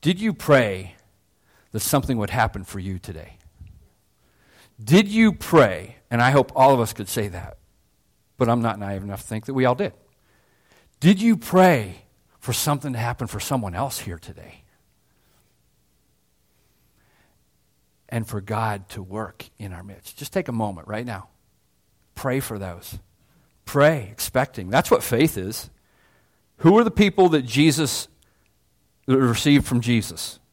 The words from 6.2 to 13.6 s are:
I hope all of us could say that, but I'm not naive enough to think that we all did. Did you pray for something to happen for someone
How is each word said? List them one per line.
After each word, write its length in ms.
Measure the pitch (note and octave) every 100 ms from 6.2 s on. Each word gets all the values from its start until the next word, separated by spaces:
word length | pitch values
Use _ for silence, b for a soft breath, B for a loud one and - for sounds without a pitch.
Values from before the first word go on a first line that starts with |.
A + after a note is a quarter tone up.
I 80 | B2
hope 220 | C#3 B2+
all 180 | - C3
of 60 | C3+
us 140 | A2+
could 160 | - G2+
say 180 | - G#2
that, 320 | F2 F#2+ - _ _ _ _ _ _ _ _
but 120 | A#2+
I'm 140 | A#2+
not 160 | A#2 G2+
naive 240 | G2+ G2
enough 200 | G2 G2
to 40 | -
think 200 | A2 -
that 80 |
we 100 | C3+
all 100 | B2+
did. 180 | B2 G3+ - _ _ _ _ _ _ _ _ _ _
Did 200 | D#3+ F#3+
you 160 | A3+ G#3+
pray 680 | - F#3 F#3 D3 G2+ F2+ _ _ _ _
for 140 | -
something 400 | A#2+ - D3 C#3+
to 60 | B2
happen 260 | A#2 A#2 A#2
for 140 | G#2
someone 340 | - C3+